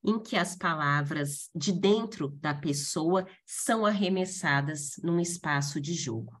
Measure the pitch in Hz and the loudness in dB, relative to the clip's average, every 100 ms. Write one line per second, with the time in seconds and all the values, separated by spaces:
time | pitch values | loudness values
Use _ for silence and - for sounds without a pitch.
0 | - 220 214 202 175 - 180 160 147 143 | 2 0 0 0 0 -2 -2 0 2 2
1 | 143 156 143 143 - 165 170 180 190 214 | 2 -2 -2 -4 -8 -4 0 4 4 4
2 | 220 - 143 143 151 147 165 143 - 175 | 2 -4 -6 -4 -4 -2 -2 -2 -2 0
3 | 160 185 190 - - - - 226 214 202 | 2 2 0 -12 -12 -6 0 2 2 2
4 | 190 190 185 - 165 139 139 151 - - | 2 2 0 -2 2 2 2 -4 -8 -4
5 | 165 170 175 - 156 143 143 151 143 170 | 0 2 2 -2 0 0 0 -4 -4 -4
6 | 123 113 117 - | -4 -6 -8 -14